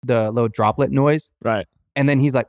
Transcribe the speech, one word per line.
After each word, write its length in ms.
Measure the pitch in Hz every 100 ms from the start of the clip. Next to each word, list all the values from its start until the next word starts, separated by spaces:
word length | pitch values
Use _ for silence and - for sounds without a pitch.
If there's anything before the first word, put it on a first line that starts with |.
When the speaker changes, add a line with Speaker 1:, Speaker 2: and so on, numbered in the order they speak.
Speaker 1:
the 260 | 123 120 107
little 200 | 117 117
droplet 420 | 107 107 110 135
noise. 400 | 135 143 151 - _
Speaker 2:
Right. 220 | - 110 - _ _ -
Speaker 1:
And 120 | 139
then 120 | 139
he's 160 | 143
like, 120 | 131